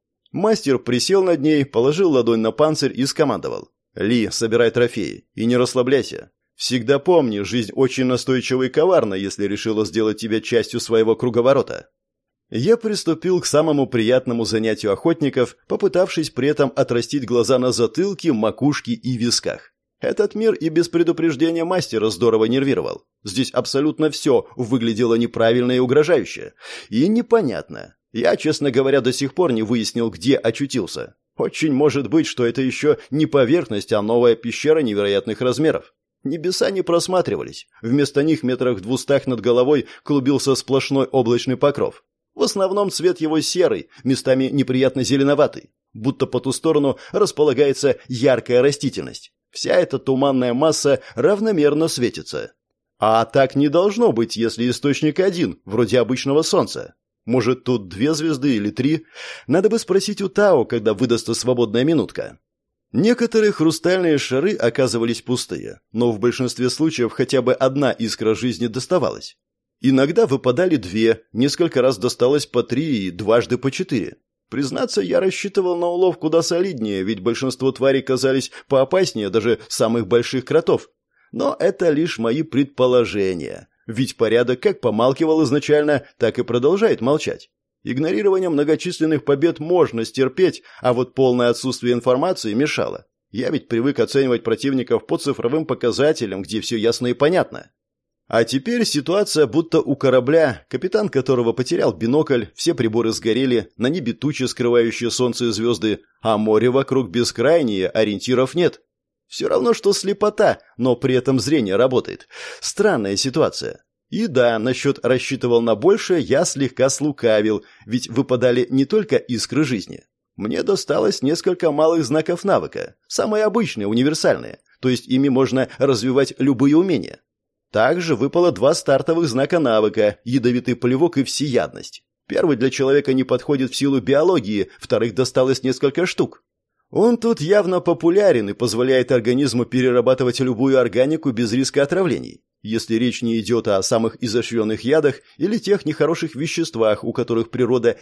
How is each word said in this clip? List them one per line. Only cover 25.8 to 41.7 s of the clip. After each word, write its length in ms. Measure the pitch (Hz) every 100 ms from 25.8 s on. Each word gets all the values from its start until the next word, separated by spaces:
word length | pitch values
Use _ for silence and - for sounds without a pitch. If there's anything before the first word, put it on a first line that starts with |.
| 127 147 151 147 92 - - - - - -
И 180 | 113 180
непонятно. 880 | 226 233 226 139 82 - 60 50 _ _
Я, 240 | 113 - -
честно 340 | 156 147 143
говоря, 320 | 127 135 139
до 120 | 123
сих 200 | - 139
пор 180 | - 175
не 120 | 113
выяснил, 480 | 107 120 101 117 113
где 240 | 85 117 139
очутился. 800 | 113 - 139 127 85 69 - _ _ -
Очень 380 | - - 156
может 340 | 131 147 139 107
быть, 200 | 160 160
что 180 | - 117
это 160 | 135
ещё 360 | 131 - 147 135 -
не 160 | 143 151
поверхность, 680 | 143 120 170 - 104 -
а 100 | 107
новая 320 | 104 120 120 113
пещера 440 | 120 - 147 156
невероятных 600 | 123 101 101 101 110 104
размеров. 540 | 127 117 156 - - _ _ _
Небеса 460 | 139 160 175 - -
не 140 | 190
просматривались. 840 | 180 170 185 185 123 85 60 - - _
Вместо 400 | 113 143 139 139
них 220 | 156 156
метрах 380 | 127 127 127 101
двухстах 440 | 101 131 - 139 135
над 160 | 117
головой 460 | 117 120 127 143 - -
клубился 500 | - 143 127 135 139
сплошной 540 | 127 - 131 - 135 127
облачный 500 | 131 113 120 131 123
покров. 460 | 143